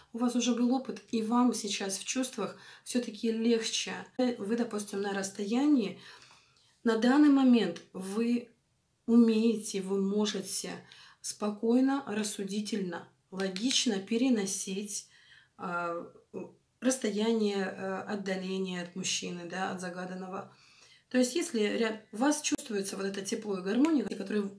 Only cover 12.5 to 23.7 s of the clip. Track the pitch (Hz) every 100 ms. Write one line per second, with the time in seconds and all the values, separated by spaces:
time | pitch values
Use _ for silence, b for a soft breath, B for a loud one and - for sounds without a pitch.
12.5 | 208 214 208 180 170 - _ - 185 190
13.5 | 185 247 - 254 196 196 226 262 226 196
14.5 | - - 190 208 - - b b b b
15.5 | - 185 175 170 170 - - _ 190 175
16.5 | - _ - 240 247 214 202 226 226 208
17.5 | 196 190 190 190 190 196 208 190 185 185
18.5 | 190 190 180 175 190 180 - 185 180 170
19.5 | 180 190 190 180 180 180 185 185 190 -
20.5 | b b b b b b 254 247 349 330
21.5 | 226 208 208 226 214 - 208 285 294 -
22.5 | 294 - 202 196 190 196 202 196 220 208
23.5 | 190 185